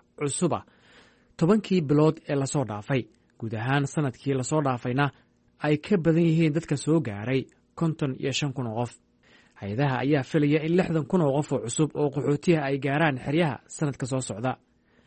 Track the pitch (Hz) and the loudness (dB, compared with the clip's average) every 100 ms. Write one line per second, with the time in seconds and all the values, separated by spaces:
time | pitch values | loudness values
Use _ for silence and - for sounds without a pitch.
0 | _ - 147 - 175 113 - _ _ - | _ -6 -6 -2 -2 -2 -6 _ _ -20
1 | - _ _ - 165 220 - 185 147 147 | -20 _ _ -2 2 2 2 0 2 4
2 | 156 156 - 143 135 151 120 104 107 135 | 4 2 -4 -2 -2 -2 -4 -6 -4 -4
3 | - _ _ _ 117 110 117 139 139 - | -4 _ _ _ -8 -6 -2 0 0 0
4 | 143 123 - 135 127 156 143 123 127 123 | -2 -4 -2 -2 0 0 0 -2 -2 0
5 | 143 - _ _ _ _ 151 151 - 202 | 0 -2 _ _ _ _ 0 0 2 2
6 | 160 160 170 160 160 147 - 143 - 165 | 4 4 4 4 2 0 -2 -4 0 0
7 | 127 101 110 131 - _ _ - 165 156 | 0 -6 -2 -2 -4 _ _ -4 -2 -2
8 | 143 131 - 127 147 127 120 110 120 - | -4 -2 -4 -2 -4 -4 -6 -4 -4 -6
9 | _ _ _ - _ - 101 107 143 127 | _ _ _ -20 _ -12 -6 -2 0 0
10 | 131 147 131 160 147 151 156 175 180 160 | 0 0 0 0 2 2 2 2 2 0
11 | 139 185 147 135 147 127 113 - 151 - | 0 2 2 2 0 -4 -4 0 0 0
12 | 147 139 131 143 - 160 139 139 139 143 | -2 0 0 0 2 2 0 -2 0 2
13 | 160 131 120 147 170 117 - - 151 - | 2 0 -2 0 0 -2 -10 -4 -4 -2
14 | 123 131 127 98 127 123 _ _ _ _ | -4 -4 -4 -4 -4 -4 _ _ _ _